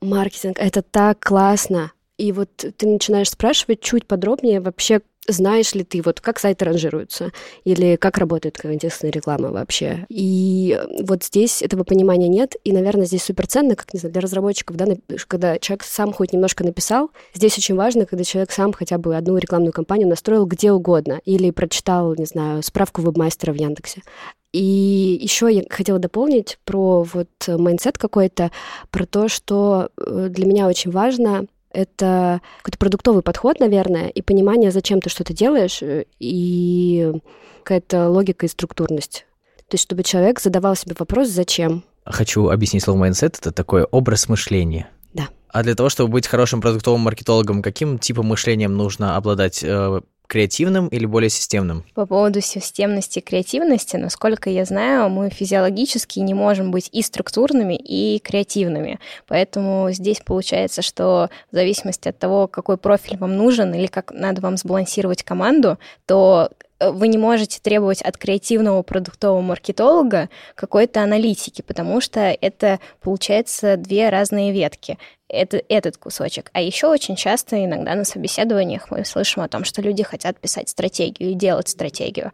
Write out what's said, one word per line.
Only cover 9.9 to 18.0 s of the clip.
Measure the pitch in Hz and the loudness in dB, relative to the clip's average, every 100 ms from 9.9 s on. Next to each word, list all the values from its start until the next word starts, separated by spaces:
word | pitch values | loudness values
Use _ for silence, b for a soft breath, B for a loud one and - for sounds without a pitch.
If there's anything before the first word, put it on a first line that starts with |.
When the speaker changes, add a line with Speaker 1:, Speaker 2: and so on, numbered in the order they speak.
| 170 185 | -6 -8
Speaker 1:
И | 226 190 185 190 185 185 - - - | -4 0 2 2 2 0 0 -2 -6
вот | 190 185 | -2 -4
здесь | - 202 233 - | 0 2 2 0
этого | 196 190 | -2 -4
понимания | 180 190 190 180 175 | 2 4 4 4 4
нет, | 190 262 - | 2 2 -2
и, | - | 0
наверное, | 190 190 202 180 | 2 2 2 0
здесь | 185 | -2
суперценно, | - 190 190 262 285 214 | -2 -4 -2 2 2 0
как, | - | -4
не | 190 | -10
знаю, | 165 | -6
для | 175 | -4
разработчиков, | 185 190 196 202 - 170 | -2 -2 -2 -4 -6 -4
да, | 196 | -2
нап-, | 190 - - - | -2 -6 -12 -6
когда | 185 180 165 | -2 0 0
человек | - 196 | -4 -6
сам | - - 208 | -6 -4 -4
хоть | 202 190 | -2 0
немножко | 180 185 - | 2 0 0
написал. | 175 175 - 233 302 B B | -4 -4 0 0 0 B B
Здесь | 180 214 208 | 2 2 2
очень | - 190 | 0 0
важно, | 214 240 | 2 2